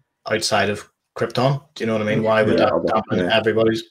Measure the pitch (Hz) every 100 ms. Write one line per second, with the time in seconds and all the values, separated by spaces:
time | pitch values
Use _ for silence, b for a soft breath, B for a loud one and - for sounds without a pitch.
0 | _ _ - 110 - 107 101 101 - _
1 | _ - 117 - 131 143 - - 113 110
2 | 107 110 110 110 107 110 107 - - 101
3 | - 92 90 110 110 107 113 110 -